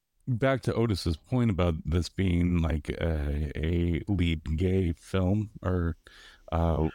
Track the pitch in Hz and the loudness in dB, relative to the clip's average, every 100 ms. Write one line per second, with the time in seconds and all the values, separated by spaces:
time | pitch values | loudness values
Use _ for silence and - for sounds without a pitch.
0 | _ _ - 117 135 131 - - 117 95 | _ _ -6 -2 0 0 -2 0 0 0
1 | - 80 - 127 117 87 87 80 - 85 | -2 -4 -2 0 2 2 2 0 0 0
2 | 85 - 95 87 87 87 80 76 - - | 0 -2 0 2 2 2 2 -2 -4 -4
3 | 82 78 73 73 76 - 78 87 87 80 | -2 -2 -2 -2 -4 -4 -2 0 0 0
4 | - 98 85 80 - 78 92 95 87 82 | 0 0 0 0 -2 -2 0 2 0 -2
5 | - 95 90 104 107 - - 90 85 82 | -4 0 2 0 -2 -6 -2 0 -2 -4
6 | - - - - - 82 85 78 78 | -12 -20 -20 -20 -6 0 2 2 0